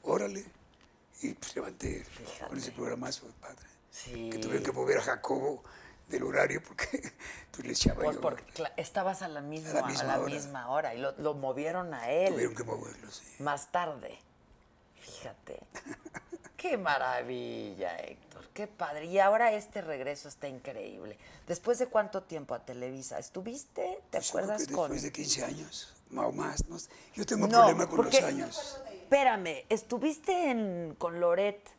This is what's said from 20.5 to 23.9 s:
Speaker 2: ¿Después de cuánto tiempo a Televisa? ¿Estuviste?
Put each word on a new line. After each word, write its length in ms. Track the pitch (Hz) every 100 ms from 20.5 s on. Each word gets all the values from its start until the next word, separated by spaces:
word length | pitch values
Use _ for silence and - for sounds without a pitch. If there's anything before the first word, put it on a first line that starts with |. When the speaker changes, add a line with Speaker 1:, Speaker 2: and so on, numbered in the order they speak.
| 131 - 113 101 101 104 107 - - -
Speaker 2:
¿Después 320 | 170 220 240
de 80 | 247
cuánto 360 | 220 208 190
tiempo 320 | - 160 143
a 100 | 120
Televisa? 540 | - 123 127 135 131 -
¿Estuviste? 840 | - 190 202 269 - - 359